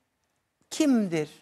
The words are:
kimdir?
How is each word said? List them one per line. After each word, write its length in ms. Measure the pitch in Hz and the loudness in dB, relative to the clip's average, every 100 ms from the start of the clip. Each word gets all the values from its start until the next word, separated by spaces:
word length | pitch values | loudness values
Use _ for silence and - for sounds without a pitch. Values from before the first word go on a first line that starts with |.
| _ _ _ _ _ _ _ | _ _ _ _ _ _ _
kimdir? 600 | - 311 240 196 165 151 - | -2 2 2 0 -4 -6 -12